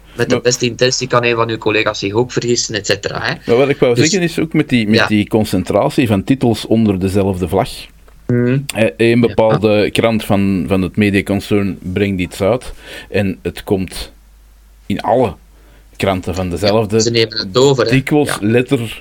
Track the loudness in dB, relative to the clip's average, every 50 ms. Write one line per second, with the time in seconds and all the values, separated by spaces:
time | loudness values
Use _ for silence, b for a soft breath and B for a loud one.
0 | -20 -12 -4 -4 -2 0 0 0 2 0 0 0 0 -2 -2 0 0 0 0 -2
1 | -4 0 0 2 2 2 0 0 0 -2 -2 -4 -2 0 0 2 0 0 -2 -4
2 | -4 -4 0 0 -2 0 -2 -4 -2 -2 -2 -2 -2 -4 -6 -6 -2 -2 -4 -2
3 | -4 -8 -8 -6 -6 -6 -6 -6 -2 0 2 2 2 2 2 2 2 2 4 4
4 | 2 2 2 0 -2 -2 -2 -2 -4 -2 0 -2 0 2 2 2 2 4 2 2
5 | 2 2 2 0 0 2 0 0 0 0 0 -2 -2 0 0 0 0 0 0 0
6 | 0 2 2 0 2 0 0 2 2 0 0 0 0 0 0 2 2 2 2 0
7 | 0 0 0 0 0 0 0 -2 -2 -2 0 0 0 -2 -4 -14 -16 -20 -20 -20
8 | -20 -20 -20 -12 -6 -2 0 0 2 0 0 -2 -2 -4 -2 0 0 0 0 2
9 | 2 2 4 4 2 2 2 2 2 4 4 2 2 2 2 2 2 0 0 0
10 | 0 2 0 0 0 0 0 0 2 2 0 0 0 0 0 0 0 -2 0 2
11 | 2 2 2 2 0 0 -2 -2 -2 0 0 0 0 -2 -4 -6 -8 -6 -2 -2
12 | 0 0 0 -2 -4 -6 -4 -2 0 0 0 0 -2 -8 -16 B B B B B
13 | B B -4 -2 -2 -2 -4 -6 -6 -8 -8 -8 -4 -2 -2 -2 -2 -4 -8 -12
14 | -12 -14 -16 -20 -20 _ -20 -20 -20 -20 -20 -20 -20 -20 -20 -16 -8 -6 -6 -4
15 | -2 0 0 2 2 0 -2 -6 -16 -20 b b b b b b b b b -4
16 | -2 -2 -2 -2 -4 -6 -6 -4 -4 -4 -4 -2 0 0 0 0 0 0 0 0
17 | 0 2 0 0 0 -2 -2 -8 -10 -4 2 4 4 4 4 4 2 2 2 0
18 | 0 2 2 0 2 0 -2 -2 0 2 2 2 2 2 0 -2 -2 -4 -10 -14